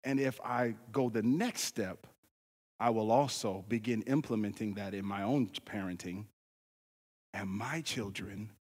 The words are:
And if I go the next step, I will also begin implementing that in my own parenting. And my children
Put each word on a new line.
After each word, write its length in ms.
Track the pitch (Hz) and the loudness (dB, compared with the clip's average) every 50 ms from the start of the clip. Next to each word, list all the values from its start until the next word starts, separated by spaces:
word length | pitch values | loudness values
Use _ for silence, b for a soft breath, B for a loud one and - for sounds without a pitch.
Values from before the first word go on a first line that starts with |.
| - | 0
And 160 | 131 139 135 | 2 2 2
if 200 | 139 131 117 - - | 2 2 0 -2 -4
I 320 | 120 123 120 123 117 110 - - - | -2 2 2 2 2 0 -4 -10 -2
go 180 | 110 143 131 120 | 0 2 2 2
the 140 | 110 113 107 | 2 2 4
next 380 | 117 131 170 226 247 214 - | 4 4 4 2 0 0 -2
step, 460 | - - - - 101 92 90 - - - - _ _ _ _ _ _ _ _ _ _ _ _ _ | -4 -4 -2 -2 -4 -4 -4 -10 -14 -20 -20 _ _ _ _ _ _ _ _ _ _ _ _ _
I 100 | 113 120 | 2 2
will 220 | 113 113 110 110 | 4 4 4 6
also 520 | 113 131 143 135 - - - 110 92 95 92 | 6 6 6 4 0 -2 -2 -2 -2 -2 -2
begin 340 | 101 120 117 107 123 120 110 - | 0 -2 0 2 0 0 0 2
implementing 720 | - 135 151 151 - 120 107 107 101 101 - 110 107 98 | 2 2 2 2 2 0 0 0 0 -2 -2 -4 -4 -4
that 180 | 104 98 98 98 | -4 -6 -6 -4
in 120 | 98 98 | -4 -4
my 180 | 101 98 101 98 | -4 -2 -2 0
own 260 | 107 135 147 120 95 - - - | 2 2 2 2 0 -2 -12 -10
parenting. 600 | - - 104 95 92 90 90 - 92 87 101 107 - _ _ _ _ _ _ _ _ _ _ _ _ _ _ _ _ _ _ _ _ - | -6 -6 -4 -4 -4 -6 -6 -6 -8 -8 -8 -10 -12 _ _ _ _ _ _ _ _ _ _ _ _ _ _ _ _ _ _ _ _ -8
And 160 | 101 101 95 | -6 -4 -4
my 320 | 95 104 110 123 147 165 | -4 -2 -2 -2 -2 -4
children 720 | 151 - - 135 110 101 98 - 101 98 101 95 107 110 - _ _ | -2 -2 -2 -2 -4 -4 -6 -8 -8 -8 -8 -8 -10 -10 -12 _ _